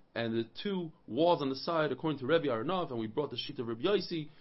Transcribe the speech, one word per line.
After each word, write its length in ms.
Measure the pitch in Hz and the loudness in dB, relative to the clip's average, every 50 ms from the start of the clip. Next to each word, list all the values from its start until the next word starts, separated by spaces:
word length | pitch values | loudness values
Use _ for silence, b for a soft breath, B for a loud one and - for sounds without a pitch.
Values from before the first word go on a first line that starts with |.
| B B _ | B B _
and 200 | 110 117 113 113 | -2 -2 0 0
the 120 | 113 113 113 - - | 0 -2 -2 -8 -6
two 300 | - 202 196 185 170 160 - _ _ | -4 -2 -2 -2 -4 -6 -10 _ _
walls 340 | - 104 131 165 175 170 143 | -4 2 4 6 6 6 4
on 80 | 147 135 | 2 -2
the 80 | 135 | -2
side, 340 | 135 - 175 170 160 151 143 | -2 -2 0 2 2 2 2
according 280 | 127 - - 160 147 123 | 0 -2 -2 -2 -2 -2
to 80 | 127 | 2
Rebbe, 240 | 123 165 165 147 139 | 2 2 4 4 2
are 100 | 120 110 | 0 0
enough, 300 | 113 160 190 180 170 - | 0 0 0 0 -2 -2
and 80 | 127 117 | -2 -4
we 80 | 110 | -4
brought 240 | 107 107 147 147 139 | -2 -2 -2 -2 -2
the 60 | 123 | -4
sheet 220 | 110 - - 147 - | -8 -8 -6 -6 -4
of 80 | 120 | -4
Rebbe 160 | 113 113 113 | -4 -4 0
Yossi, 460 | 131 190 214 202 - - 175 160 147 b b b | 2 2 2 2 2 -2 -4 -6 -6 b b b